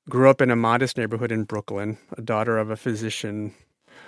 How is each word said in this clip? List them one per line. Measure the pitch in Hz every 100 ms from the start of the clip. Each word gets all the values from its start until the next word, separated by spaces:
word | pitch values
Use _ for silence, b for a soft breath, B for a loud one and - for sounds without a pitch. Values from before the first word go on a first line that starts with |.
| -
grew | 127 135
up | 135
in | 127
a | 117
modest | 117 120 131 -
neighborhood | 113 113 117
in | 110
Brooklyn, | 107 107 - 101 104 110 _ -
a |
daughter | 113 107 113 113
of | 110
a | 110
physician. | 131 110 113 - 110 104 107 - _ _ b b